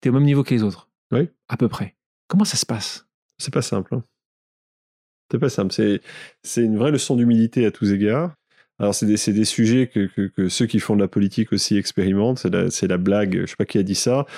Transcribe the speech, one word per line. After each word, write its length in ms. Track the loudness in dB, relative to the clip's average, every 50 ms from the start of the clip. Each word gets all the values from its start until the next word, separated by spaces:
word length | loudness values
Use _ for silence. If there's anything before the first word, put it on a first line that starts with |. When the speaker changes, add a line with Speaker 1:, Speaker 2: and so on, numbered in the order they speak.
Speaker 1:
t'es 80 | -2 0
au 40 | 2
même 120 | 4 4
niveau 180 | 4 4 2 2
que 100 | 2 2
les 80 | 0
autres. 280 | 0 0 -2 -6 -14 _ _ _ _ -4 -2
Speaker 2:
Oui. 160 | -2 -2 -2 _ _ _ -10
Speaker 1:
À 80 | -4
peu 140 | -2 -2 -2
près. 260 | -2 -4 -10 -10 _ _ _ _ _ _ _ -2
Comment 160 | 2 2 2
ça 140 | 2 0 -4
se 80 | -4
passe ? 420 | -4 -6 -6 -6 -10 -12 -14 _ _ _ _ _ _ _ -14
Speaker 2:
C'est 160 | -10 -6 -4
pas 80 | -4
simple, 340 | -4 -2 -4 -6 -4 -4 -6
hein. 80 | -8 -8 _ _ _ _ _ _ _ _ _ _ _ _ _ _ _ _ _ _ _ _ _ _ _ _ -6
C'est 80 | -4 -2
pas 100 | 0 0
simple. 220 | 0 -2 -4 -2
C'est, 300 | 0 0 2 2 2 0 -4 -10 -20 -20 -20 -20 _ _ -14
c'est 200 | -6 -2 0 0
une 140 | 2 2 2
vraie 140 | 0 2
leçon 240 | 0 0 0 0 0
d'humilité 500 | 2 4 4 4 4 2 2 2 0 0
à 60 | 0
tous 220 | 0 0 0 0 0
égards. 400 | 2 2 0 0 0 -2 -4 -8 _ _ _ _ _ _ _ _ -4
Alors, 160 | -2 -2 -2
c'est 100 | 0 2
des, 100 | 2 2
c'est 160 | 2 2 0 0
des 120 | 0 0
sujets 420 | 0 0 0 2 2 4 2 2 0
que, 200 | 0 -2 -2 -2
que, 160 | -2 -4 -4 -4
que 220 | -2 -2 -2 -2
ceux 160 | 0 0 -2
qui 140 | 0 0 -2
font 160 | 0 2 2
de 60 | 2
la 60 | 2 2
politique 460 | 2 0 0 0 0 -2 -2 0 -2
aussi 240 | -2 -2 0 0 0
expérimentent. 640 | 0 -2 -2 -2 0 0 2 2 2 0 0 -2
C'est 100 | -2 -2
la, 200 | 0 0 0 0
c'est 160 | -2 -2 -2 0
la 100 | 0 0
blague, 440 | 0 2 2 2 0 0 -2 -2
je 40 | -4
sais 100 | -4 -4
pas 100 | -4 -4
qui 120 | -2 0 0
a 60 | 0
dit 120 | 0 -2
ça. 300 | -2 0 0 0 0 -2 -4 -8